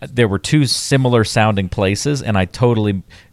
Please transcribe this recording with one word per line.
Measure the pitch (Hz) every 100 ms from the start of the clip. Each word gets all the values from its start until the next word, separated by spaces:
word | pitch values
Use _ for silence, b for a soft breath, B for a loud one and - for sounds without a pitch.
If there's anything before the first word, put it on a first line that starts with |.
| 131
there | 123 113
were | 98
two | - 156 131
similar | - - 139 131 120
sounding | 107 - 110 101 92
places, | - 98 101 143 143
and | - 101
I | 92
totally | - 123 113 104 98 - B B